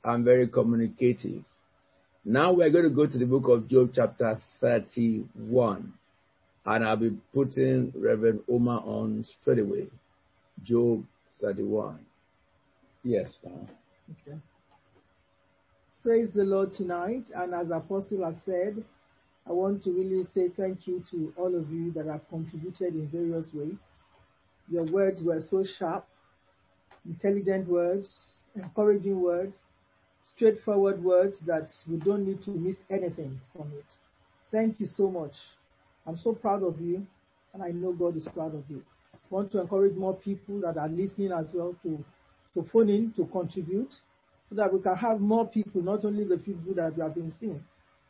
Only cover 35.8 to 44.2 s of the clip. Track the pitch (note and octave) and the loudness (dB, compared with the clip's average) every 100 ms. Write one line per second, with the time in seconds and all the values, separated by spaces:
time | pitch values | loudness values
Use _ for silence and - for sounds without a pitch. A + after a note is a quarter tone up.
35.8 | _ _ E3 E3+ A3+ A3 A3 G3+ F#3 D#3+ | _ _ -14 -4 -4 -2 -2 0 -2 -4
36.8 | E3+ F#3 G3+ _ _ _ _ F#3+ F3 F3 | -4 -6 -6 _ _ _ _ -12 -8 -6
37.8 | F#3 F3 F3 E3 D#3 E3 D#3+ D3+ C#3 C#3+ | -4 -2 -2 -2 -10 -8 -8 -8 -12 -16
38.8 | - _ _ - _ F#3+ G3+ G3+ F3 G3 | -16 _ _ -20 _ -6 -2 -4 -2 2
39.8 | G3 F#3 F#3+ F#3+ G3+ G3 - G3+ F3 D#3+ | 2 2 -4 -4 -6 -8 -6 -6 -4 -4
40.8 | D3 E3 G3 G3+ G3 F3 D#3 F3+ F3 F3 | -4 -4 -4 -4 -4 -4 -4 -4 -6 -6
41.8 | F3 D3+ C#3+ _ _ _ _ F#3 - A3+ | -8 -8 -10 _ _ _ _ -8 2 4
42.8 | A3 G3+ A3+ - E3 F#3 F3 F#3+ D#3+ F#3+ | 4 4 0 -2 -4 -2 -6 -6 -4 -4
43.8 | C4 - _ _ | -6 -12 _ _